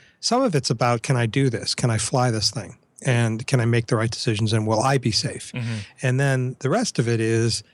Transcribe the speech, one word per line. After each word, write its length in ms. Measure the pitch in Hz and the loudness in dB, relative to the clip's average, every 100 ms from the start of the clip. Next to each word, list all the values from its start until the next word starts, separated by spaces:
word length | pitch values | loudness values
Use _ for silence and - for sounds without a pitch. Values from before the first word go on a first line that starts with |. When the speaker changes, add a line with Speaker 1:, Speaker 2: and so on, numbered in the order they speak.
| - _ | -20 _
Speaker 1:
some 220 | - 240 | 0 2
of 140 | 262 147 | 2 0
it's 140 | - | 0
about, 340 | 120 123 120 | 0 2 0
can 120 | - 127 | 0 0
I 100 | 117 | 2
do 240 | 135 135 | 2 0
this? 240 | 110 - | 0 -4
Can 160 | - 123 | -2 0
I 80 | 110 | 0
fly 320 | - 131 123 | 0 2 2
this 200 | 110 101 | 0 -2
thing? 260 | - 95 - _ - - | -4 -10 -14 _ -6 0
And 400 | 120 113 110 - | 2 2 -2 0
can 140 | 127 | 2
I 60 | 117 | 2
make 200 | 117 113 | 2 2
the 80 | 113 | 0
right 140 | 110 | 0
decisions? 440 | - - 104 110 | -2 -2 0 0
And 120 | 113 107 | 0 0
will 160 | 110 | 2
I 160 | 131 139 | 2 2
be 140 | 123 | 0
safe? 400 | 104 - 98 - | -2 -4 -8 -10
Speaker 2:
Mm-hmm. 220 | - 113 110 95 - | -8 -6 -6 -8 -4
Speaker 1:
And 180 | 127 127 | -2 0
then 360 | 139 131 127 127 | 2 0 -2 -4
the 80 | 131 | -2
rest 260 | 202 240 - | 0 0 -2
of 100 | 117 | 0
it 120 | 113 | 2
is 420 | 113 113 117 110 - | 2 2 2 -2 -8